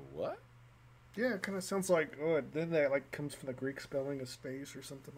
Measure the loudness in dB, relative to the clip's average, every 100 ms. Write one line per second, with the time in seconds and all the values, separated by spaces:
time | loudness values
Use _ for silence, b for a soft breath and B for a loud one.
0 | -10 -4 -4 -4 -12 -20 -20 -20 -20 -20
1 | -12 0 0 0 -2 -4 0 0 4 4
2 | 4 0 2 4 2 -2 2 4 6 4
3 | 0 -4 -4 -4 -6 -2 -2 -4 -2 -2
4 | 0 -2 -4 -8 -8 -6 -8 -10 -10 -12
5 | -12